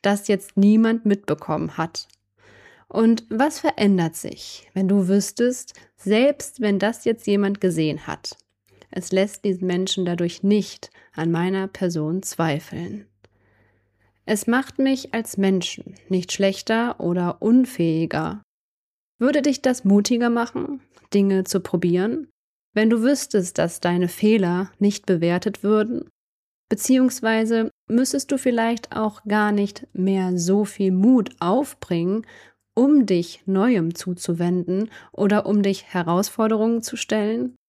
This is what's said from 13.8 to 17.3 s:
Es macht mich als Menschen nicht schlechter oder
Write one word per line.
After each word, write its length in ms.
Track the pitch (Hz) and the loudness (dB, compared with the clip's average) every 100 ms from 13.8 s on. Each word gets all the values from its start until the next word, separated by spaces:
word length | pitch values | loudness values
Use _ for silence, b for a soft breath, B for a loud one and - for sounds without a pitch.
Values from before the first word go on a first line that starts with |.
| _ _ _ _ - | _ _ _ _ -6
Es 200 | 208 - | -4 0
macht 320 | 247 269 - | -2 -2 -2
mich 360 | 269 262 - | 0 0 -4
als 240 | 233 226 - | -8 -6 -2
Menschen 560 | 190 190 175 - - - _ | 0 0 -2 -10 -16 -20 _
nicht 220 | 185 180 | -4 -4
schlechter 680 | - 196 196 - 226 240 - | 0 0 0 -2 0 0 -2
oder 400 | 170 175 175 | -2 0 -2